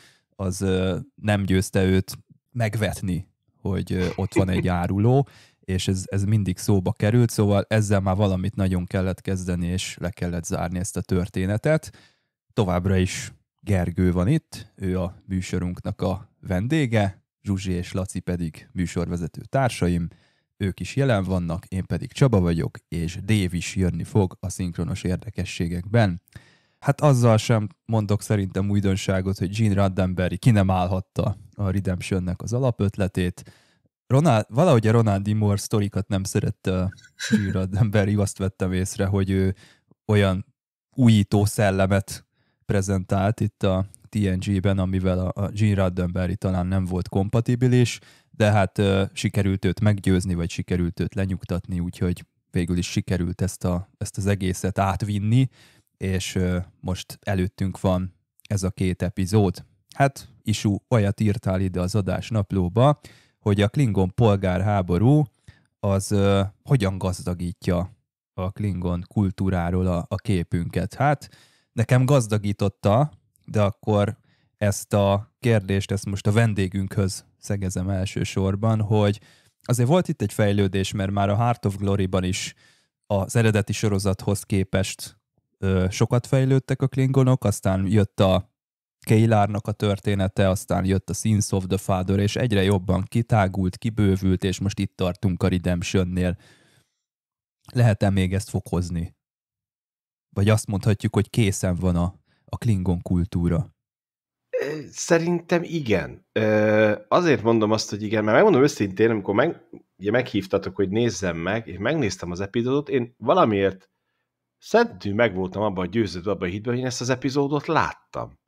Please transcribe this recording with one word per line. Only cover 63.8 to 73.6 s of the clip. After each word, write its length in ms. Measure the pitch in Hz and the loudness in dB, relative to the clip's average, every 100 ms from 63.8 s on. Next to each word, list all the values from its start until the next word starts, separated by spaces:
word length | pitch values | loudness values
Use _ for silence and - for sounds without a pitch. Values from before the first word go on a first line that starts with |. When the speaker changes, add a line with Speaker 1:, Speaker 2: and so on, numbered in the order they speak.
| 123 95 90 | 0 2 0
Speaker 1:
polgárháború 1080 | - 113 101 95 90 104 101 90 87 117 151 143 _ - _ _ - | 4 4 4 0 0 0 0 0 2 4 4 0 _ -20 _ _ -6
az, 300 | 104 98 - | -2 -2 0
ö, 320 | 104 98 98 98 - | 0 2 2 0 -6
hogyan 360 | - 135 98 95 | 0 0 0 -2
gazdagítja 920 | 92 90 - 87 87 - - 87 - _ _ _ _ | -4 -4 -6 -6 -6 -6 -2 -2 -4 _ _ _ _
a 160 | - 92 | -8 -8
klingon 540 | - 104 90 87 87 - | -4 -4 -4 -4 -4 -4
kultúráról 800 | 113 95 - 95 90 85 92 92 | 0 0 0 -2 0 0 0 0
a, 200 | 85 - | -2 -4
a 80 | 95 | -6
képünket. 800 | - 92 82 87 85 90 87 | -2 -2 0 -4 -4 -4 -6
Hát, 340 | - 139 143 - - _ _ _ | -2 0 0 -6 -20 _ _ _
nekem 320 | 117 107 127 | -4 2 2
gazdagította, 1080 | 127 143 107 107 101 95 101 - 101 113 151 - _ _ - | 4 2 2 -2 -2 0 -2 0 2 2 0 -4 _ _ -4
de 160 | 107 | 0